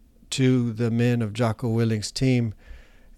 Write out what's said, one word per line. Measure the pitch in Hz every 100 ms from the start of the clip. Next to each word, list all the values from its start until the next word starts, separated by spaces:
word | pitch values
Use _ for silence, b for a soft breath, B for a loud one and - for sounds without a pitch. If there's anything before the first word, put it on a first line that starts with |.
| - _ -
to | - 127 127 120
the | 110 117
men | 117 120 120
of | 107
Jocko | 107 117 107 117
Willink's | 113 113 107 -
team, | - 131 123 117 - b b b b b